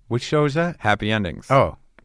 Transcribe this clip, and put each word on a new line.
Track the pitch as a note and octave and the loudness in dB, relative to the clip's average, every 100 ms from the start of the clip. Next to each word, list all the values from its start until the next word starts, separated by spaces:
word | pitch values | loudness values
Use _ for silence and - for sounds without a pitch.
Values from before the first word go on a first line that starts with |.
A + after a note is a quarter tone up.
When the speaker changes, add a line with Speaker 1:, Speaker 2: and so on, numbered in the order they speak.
| - | -6
Speaker 1:
Which | A#2+ | -6
show | - D3+ D3 | 0 0 2
is | D3+ | 0
that? | F3 - | -2 -2
Speaker 2:
Happy | G#2+ G#2 G#2 | 0 0 0
Endings. | A2 F#2 - - | -2 -2 -6 0
Speaker 1:
Oh, | C3+ F2 - - _ | 2 2 -2 -18 _